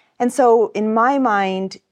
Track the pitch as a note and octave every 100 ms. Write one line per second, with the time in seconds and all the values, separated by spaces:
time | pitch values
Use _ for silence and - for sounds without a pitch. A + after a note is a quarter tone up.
0 | _ - D3 - A#3+ A#3 G#3+ - G#3+ A3
1 | A#3+ C#4 B3+ G#3 G3 F#3+ F#3+ - _